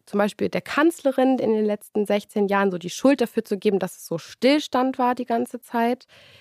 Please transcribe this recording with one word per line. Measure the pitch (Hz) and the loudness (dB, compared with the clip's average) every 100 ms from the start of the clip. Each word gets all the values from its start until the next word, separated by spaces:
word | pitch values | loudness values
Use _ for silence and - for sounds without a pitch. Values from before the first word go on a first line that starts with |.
| _ | _
zum | 202 | -2
Beispiel | 202 - 196 | -2 -2 -4
der | 180 | -4
Kanzlerin | - 277 330 - 277 262 262 254 | -4 0 2 2 -2 2 2 2
in | 220 | 0
den | 220 208 | 0 0
letzten | 208 - 214 208 | -4 -4 -4 0
sechzehn | 202 - 214 196 | -2 -2 -2 0
Jahren, | 196 196 | 2 0
so | 180 | -2
die | 175 | -8
Schuld | - 262 277 | 2 2 4
dafür | 233 233 | 0 -2
zu | - 196 | -4 -2
geben, | 214 190 | 0 0
dass | 185 - | -2 -8
es | - | -10
so | 165 | -10
Stillstand | - - 254 294 - 254 262 262 | -10 0 2 2 2 0 0 0
war | 247 247 | -2 -2
die | 240 | -2
ganze | 233 247 240 | -2 -2 -8
Zeit. | - 233 233 254 - - - - | -6 -2 0 -2 -8 -20 -20 -20